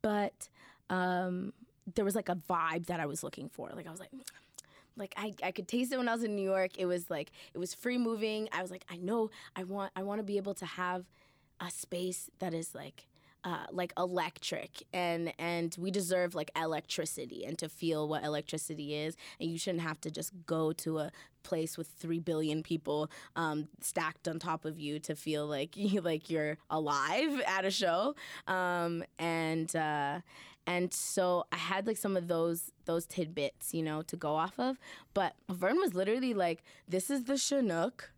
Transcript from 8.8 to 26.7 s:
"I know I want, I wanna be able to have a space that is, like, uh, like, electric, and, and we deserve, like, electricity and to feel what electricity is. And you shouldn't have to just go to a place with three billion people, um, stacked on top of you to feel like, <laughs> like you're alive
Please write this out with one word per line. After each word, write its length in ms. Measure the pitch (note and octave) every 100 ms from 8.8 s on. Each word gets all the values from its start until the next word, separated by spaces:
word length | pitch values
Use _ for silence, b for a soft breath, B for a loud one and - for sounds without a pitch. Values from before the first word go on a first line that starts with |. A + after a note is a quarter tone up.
| -
"I 80 | F3
know 320 | F3+ A#3 A3 B B -
I 80 |
want, 280 | F#3 G3 G3 -
I 80 |
wanna 200 | G3 G#3
be 140 | G3+ G3+
able 160 | G3 G3
to 100 | E3+
have 400 | - F3+ F3+ F#3 b b b b b
a 100 | F3
space 580 | - - F3+ F#3 F3+ - _
that 140 | F#3
is, 220 | E3 E3 -
like, 320 | C#3+ - - b b b F#3
uh, 200 | E3+ -
like, 220 | F#3 F3 -
electric, 880 | F3+ F3+ F3 - - F3 - - -
and, 400 | F#3 F3 E3+ E3 -
and 340 | E3+ E3+ E3+ E3+
we 100 | F#3
deserve, 460 | G3 F3 F#3 F3 E3+
like, 160 | D#3 -
electricity 880 | E3 D3+ - - D3+ - B2+ - A#2+
and 120 | E3
to 120 | D#3
feel 400 | - E3 D#3 D3+
what 160 | D#3 D3+
electricity 680 | D3 - D#3+ - D#3 C#3+ D3+
is. 200 | D#3 E3 B B
And 100 | E3
you 80 | E3
shouldn't 260 | G3 E3+
have 180 | E3 D#3
to 100 | D#3+
just 220 | D#3+ E3 F#3 E3
go 280 | D#3+ D#3+
to 260 | E3 - D#3
a 120 | D3 B B _
place 340 | - E3+ D#3+ -
with 100 | D#3+
three 320 | - E3 E3+
billion 420 | E3 D#3+ D#3 D#3
people, 460 | D#3 E3 - D3 - B B -
um, 320 | E3 D3+ D3+ -
stacked 480 | - - D#3+ - -
on 120 | D#3+
top 260 | E3+ D#3+ D#3
of 120 | D#3+
you 220 | D3 D3+
to 160 | D3 D#3
feel 320 | - D3+ D3
like, 280 | C#3+ C#3 - G3+
<laughs> 160 | G3
like 260 | F3 D#3 -
you're 280 | D#3+ D3+ D#3
alive 720 | _